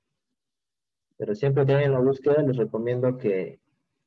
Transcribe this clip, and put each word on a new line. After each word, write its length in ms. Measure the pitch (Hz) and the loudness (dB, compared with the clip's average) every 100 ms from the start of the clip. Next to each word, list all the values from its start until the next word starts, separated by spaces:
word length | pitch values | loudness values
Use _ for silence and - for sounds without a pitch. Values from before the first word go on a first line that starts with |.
| _ _ _ _ _ _ _ _ _ _ _ - | _ _ _ _ _ _ _ _ _ _ _ -12
Pero 180 | 107 | -8
siempre 320 | 104 139 139 135 | -2 0 2 2
que 60 | |
hagan 220 | 139 139 | 2 2
la 40 | 131 | 2
búsqueda, 460 | 131 135 147 147 | 2 2 2 2
les 120 | 139 120 | 2 -2
recomiendo 640 | 107 110 120 123 127 127 | -2 -2 -4 0 -2 -2
que 420 | 107 95 80 - _ _ _ _ | -2 -2 -4 -12 _ _ _ _